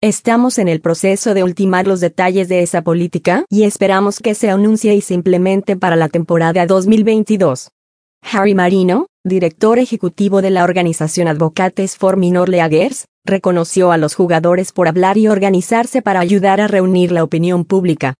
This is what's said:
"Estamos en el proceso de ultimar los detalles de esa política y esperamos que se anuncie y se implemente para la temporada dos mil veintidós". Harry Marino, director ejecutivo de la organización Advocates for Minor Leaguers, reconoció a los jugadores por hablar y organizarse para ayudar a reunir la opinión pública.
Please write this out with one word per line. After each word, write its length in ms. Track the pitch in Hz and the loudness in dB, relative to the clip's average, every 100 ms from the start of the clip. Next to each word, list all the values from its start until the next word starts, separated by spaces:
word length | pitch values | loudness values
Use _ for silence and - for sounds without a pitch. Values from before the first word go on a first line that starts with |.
"Estamos 580 | 214 196 - 233 247 247 | -2 -2 -2 0 0 0
en 100 | 185 | -2
el 120 | 165 | -2
proceso 540 | 165 165 196 196 - | -2 -2 -2 -2 -2
de 100 | 196 | 0
ultimar 420 | 185 175 190 185 190 | -2 0 0 0 0
los 140 | 185 | 0
detalles 480 | 175 - 185 185 180 | -2 -2 -2 0 0
de 140 | 185 | 0
esa 200 | 175 175 | 0 -2
política 640 | 165 170 175 170 - 185 359 | -2 -2 -2 -4 -2 -2 0
y 140 | 202 | 0
esperamos 540 | 214 - 196 190 202 202 | 0 0 0 0 0 -2
que 140 | - | -4
se 140 | 214 220 | -2 0
anuncie 460 | 190 208 220 220 | 2 2 2 2
y 80 | 202 | 0
se 120 | - | 0
implemente 600 | 180 175 180 180 196 196 196 | -4 0 0 2 0 -2 -2
para 200 | 185 165 | 0 0
la 120 | 160 | 0
temporada 560 | 170 165 170 165 175 175 | -2 -2 0 0 0 2
dos 200 | 190 190 | 0 2
mil 180 | 220 | 2
veintidós". 680 | 214 220 208 214 180 127 - _ _ _ _ _ - | 2 0 0 0 0 -2 -8 _ _ _ _ _ -8
Harry 220 | 214 202 | -2 2
Marino, 540 | 196 180 190 185 190 359 _ | 2 2 2 2 0 -2 _
director 540 | - 185 175 165 220 233 | -4 -2 -2 0 2 2
ejecutivo 640 | 254 233 180 - 202 196 | 0 -2 -6 -2 0 0
de 100 | 190 | 0
la 140 | 190 | 0
organización 640 | 175 180 175 165 156 185 170 | 0 0 -2 -2 -4 -2 -2
Advocates 680 | 156 160 156 185 - 190 - | 0 -2 -2 -4 -2 -6 -2
for 200 | 190 190 | -2 0
Minor 320 | 175 180 180 | 2 2 0
Leaguers, 560 | 180 165 156 208 262 - _ | 0 2 2 0 -4 -16 _
reconoció 680 | - 196 185 175 165 - 180 | -4 -2 0 -2 -2 0 2
a 60 | 165 | 2
los 160 | 151 | 0
jugadores 580 | - 180 170 165 180 185 | -2 0 2 2 0 -2
por 160 | - 175 | -2 0
hablar 300 | 160 185 208 | 2 0 2
y 100 | 214 | 2
organizarse 760 | 208 196 190 180 226 240 262 | 2 2 0 0 -2 -2 -2
para 180 | 214 190 | -2 -2
ayudar 400 | 175 202 196 196 | 0 2 2 2
a 60 | 208 | 0
reunir 460 | 202 185 185 180 | 0 0 2 0
la 100 | 175 | 0
opinión 420 | 160 165 170 180 | -2 -2 0 -2
pública. 500 | 165 190 180 156 135 135 | 0 -2 0 -2 -4 -8